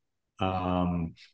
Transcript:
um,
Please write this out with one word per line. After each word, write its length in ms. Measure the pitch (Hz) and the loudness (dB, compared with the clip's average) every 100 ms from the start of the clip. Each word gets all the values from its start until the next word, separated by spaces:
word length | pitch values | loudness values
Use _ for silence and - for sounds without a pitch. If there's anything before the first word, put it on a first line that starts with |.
| _ _ _ - | _ _ _ -4
um, 760 | 92 92 90 90 90 87 82 80 - | -2 0 0 2 2 0 -4 -8 -20